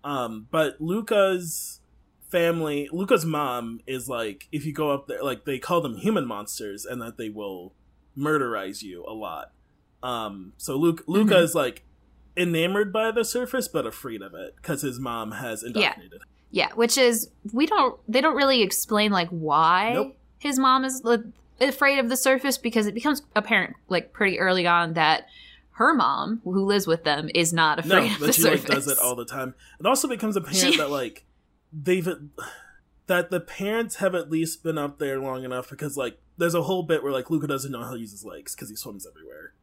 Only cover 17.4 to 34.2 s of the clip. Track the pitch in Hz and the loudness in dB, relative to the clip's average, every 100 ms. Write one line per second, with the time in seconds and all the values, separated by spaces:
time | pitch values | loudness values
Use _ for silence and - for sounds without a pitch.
17.4 | 208 226 311 415 262 - - 247 311 269 | -8 -2 2 2 2 -2 -2 2 2 4
18.4 | 277 262 190 - - 208 208 196 170 175 | 4 4 2 0 0 2 2 2 0 -4
19.4 | 156 147 160 180 214 247 262 - _ _ | 2 4 6 4 2 0 -2 -8 _ _
20.4 | 294 262 262 262 262 262 233 233 233 - | -2 2 4 4 2 -4 2 0 0 -18
21.4 | _ _ 277 269 277 277 233 254 269 262 | _ _ 0 4 4 4 2 2 4 4
22.4 | 277 262 233 226 208 208 - 277 - 214 | 2 -2 0 0 0 0 -2 -2 0 -2
23.4 | 208 214 180 - _ 180 - - 196 180 | 2 0 0 -8 _ -2 -2 0 0 2
24.4 | 190 185 175 175 170 165 156 156 - - | 2 4 4 4 2 2 4 4 -2 -20
25.4 | - - _ - 247 302 123 135 - 226 | -20 -20 _ 2 4 6 2 2 -2 -4
26.4 | 180 190 196 202 185 165 156 143 156 170 | -2 0 4 2 2 0 2 0 0 2
27.4 | 165 170 160 151 156 190 - 202 143 165 | 2 4 2 2 4 4 4 0 2 4
28.4 | 160 - - 139 143 131 120 123 120 139 | 6 4 2 0 0 2 2 0 -6 -6
29.4 | 131 - - - 185 262 285 226 214 196 | -8 -10 -20 -2 2 2 2 0 0 -2
30.4 | 147 185 269 339 143 143 123 - _ _ | 0 2 4 4 2 -2 -4 -10 _ _
31.4 | _ _ _ 156 143 180 175 165 143 - | _ _ _ -6 0 0 0 -6 -12 -16
32.4 | - - - - _ _ - 180 175 180 | -16 -16 -20 -20 _ _ -2 0 0 -4
33.4 | 170 - 202 220 226 - 196 175 | -6 -8 -4 -2 -4 -2 -2 -2